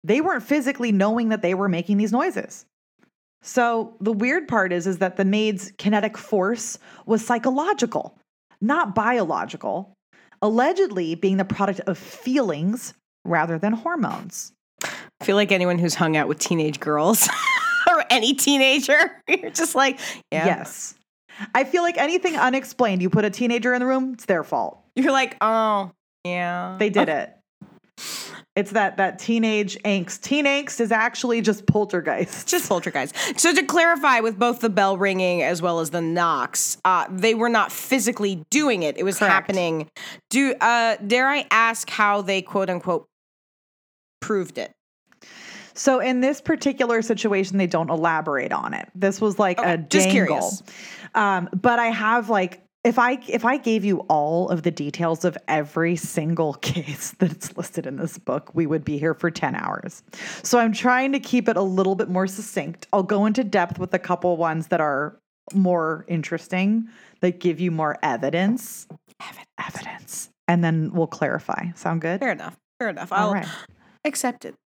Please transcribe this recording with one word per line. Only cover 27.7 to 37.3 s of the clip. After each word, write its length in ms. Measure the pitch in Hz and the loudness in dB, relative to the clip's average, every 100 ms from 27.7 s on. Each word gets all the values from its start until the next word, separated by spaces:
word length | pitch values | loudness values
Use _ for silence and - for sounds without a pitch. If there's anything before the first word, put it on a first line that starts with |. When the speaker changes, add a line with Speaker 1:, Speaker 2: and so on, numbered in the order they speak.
| - _ - - - - - _ - | -20 _ -18 -14 -12 -14 -18 _ -4
Speaker 1:
It's 140 | 202 | -2
that, 260 | 220 202 196 | 0 0 2
that 200 | 190 - | 0 0
teenage 580 | - 233 226 214 202 - | -2 0 2 0 -2 -4
angst. 360 | 208 196 175 - | -2 -2 -2 -10
Teen 220 | - 285 | -2 0
angst 380 | 285 277 277 - | 0 -2 -4 -4
is 100 | 226 | 0
actually 480 | 220 233 - 247 233 | 0 0 -2 -2 0
just 260 | 214 208 - | 0 0 0
poltergeist. 840 | 208 208 180 151 113 175 - - | 0 0 -4 -2 -4 -4 -6 -4
Speaker 2:
Just 180 | 349 277 | -2 0
poltergeist. 480 | 185 180 143 135 - - 277 | -2 -2 -6 -6 -4 -6 0
So 140 | 330 320 | 2 2
to 80 | |
clarify, 560 | 277 339 339 330 285 247 | 2 2 4 4 4 4
with 180 | 226 196 | 2 2
both 220 | 240 240 | 0 2
the 100 | 226 | 0
bell 280 | 196 196 190 | 2 2 2
ringing 440 | 196 185 180 175 | 0 2 0 2
as 200 | 143 175 | 0 0
well 180 | 175 170 | 0 0
as 120 | 160 | -2
the 100 | 170 | -2
knocks, 760 | 165 170 170 147 123 - - - | -2 0 2 0 -2 -4 -4 0
uh, 220 | 185 180 - | 2 2 0
they 240 | 190 226 | 0 2